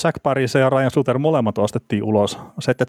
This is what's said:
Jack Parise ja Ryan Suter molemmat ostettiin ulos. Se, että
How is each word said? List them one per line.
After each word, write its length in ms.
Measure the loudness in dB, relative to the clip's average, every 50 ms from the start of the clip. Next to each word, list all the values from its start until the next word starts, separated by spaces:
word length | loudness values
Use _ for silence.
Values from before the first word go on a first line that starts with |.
| 0
Jack 200 | -2 -2 -2 -2
Parise 360 | -2 0 0 0 0 2 2
ja 100 | 2 4
Ryan 220 | 2 2 0 2
Suter 260 | 0 0 2 2 0
molemmat 400 | 0 0 0 0 0 0 0 0
ostettiin 460 | 0 -2 -2 -2 -6 -6 -4 -4 -4 -2
ulos. 340 | 0 2 2 2 0 -2 -8 -16 -16 -14 -6
Se, 120 | -4 -2
että 140 | -2 -2 -2